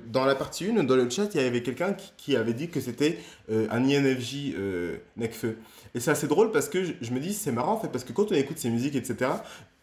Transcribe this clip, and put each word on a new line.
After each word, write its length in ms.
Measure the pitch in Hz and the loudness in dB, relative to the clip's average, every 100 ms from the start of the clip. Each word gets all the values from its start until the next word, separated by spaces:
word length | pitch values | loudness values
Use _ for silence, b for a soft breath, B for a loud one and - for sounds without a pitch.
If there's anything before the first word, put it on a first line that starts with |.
| 117 | -4
dans 180 | 131 | 2
la 100 | 135 | 2
partie 320 | 135 147 - 185 | 2 -2 -4 0
une, 160 | 226 131 | 2 4
dans 80 | |
le 140 | 131 120 | 4 4
chat, 200 | 196 208 | 0 0
il 60 | 151 | 2
y 40 | |
avait 180 | 127 120 | 2 2
quelqu'un 320 | 131 123 185 | -2 -2 -2
qui, 180 | 190 - - | -2 -8 -10
qui 200 | 147 123 | 0 2
avait 160 | 113 | 2
dit 160 | 117 170 | 0 -2
que 120 | 143 | -4
c'était, 380 | 120 113 147 170 B B - | -4 0 0 0 B B -2
euh, 160 | 110 110 | 0 2
un 120 | 117 | 2
I 100 | 131 | 4
N 220 | 143 135 127 | 4 4 2
F 40 | |
J, 340 | 117 139 139 92 | -2 -6 -6 -4
euh, 420 | 98 90 87 71 - 110 | -2 -2 -4 -6 -10 -6
Nekfeu. 420 | 113 - 120 110 B B B | -6 -4 -6 -6 B B B
Et 60 | 123 | -2
c'est 100 | 156 | 0
assez 180 | 143 143 | 2 4
drôle 240 | 151 233 | 4 4
parce 160 | 151 143 | 2 0
que 160 | 180 | -2
je, 80 | 175 - | -2 -4
je 100 | 117 | -4
me 60 | 127 | -4
dis, 140 | 175 | -4
c'est 180 | 208 143 | -4 -2
marrant 220 | 117 151 | -2 0
en 80 | 214 | -2
fait, 80 | 156 | -2
parce 160 | 123 | -6
que 80 | - | -4
quand 180 | 151 214 | 0 2
on 40 | |
écoute 240 | 160 - - | 2 0 -2
ses 100 | 120 | -2
musiques, 260 | 117 139 | 0 0
et 80 | 135 | -2
cetera, 400 | 120 107 131 196 B B B _ | -4 -2 -2 -2 B B B _